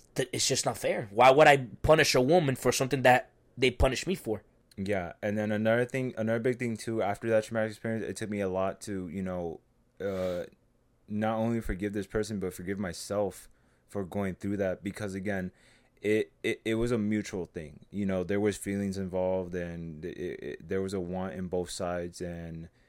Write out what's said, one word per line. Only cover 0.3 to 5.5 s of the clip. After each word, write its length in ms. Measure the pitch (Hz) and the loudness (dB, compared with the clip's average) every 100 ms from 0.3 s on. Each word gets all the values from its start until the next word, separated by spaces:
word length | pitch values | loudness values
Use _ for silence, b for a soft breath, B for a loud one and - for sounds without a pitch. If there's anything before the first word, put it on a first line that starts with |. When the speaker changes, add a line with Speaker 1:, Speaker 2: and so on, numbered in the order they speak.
Speaker 1:
it's 160 | 113 - | -2 0
just 160 | 131 | 0
not 140 | 135 117 | 0 -2
fair. 300 | 135 202 117 | -2 -2 -2
Why 180 | 101 123 | 8 8
would 160 | 135 151 | 10 10
I 200 | 143 120 - | 8 4 -2
punish 320 | - 160 147 | 6 6 8
a 60 | 135 | 6
woman 360 | 127 180 143 127 | 6 6 4 2
for 160 | 127 | 0
something 300 | - 131 139 | 2 0 4
that 260 | 127 127 - _ _ - | 6 6 4 _ _ 0
they 120 | 127 | 0
punish 360 | - 135 120 - | 4 2 2 -4
me 80 | |
for? 280 | 190 - 104 - _ _ - | -4 -4 -6 -8 _ _ -8
Speaker 2:
Yeah, 340 | 95 98 87 - | -2 -2 -4 -6
and 140 | 107 104 | -4 -2
then 160 | 107 | -2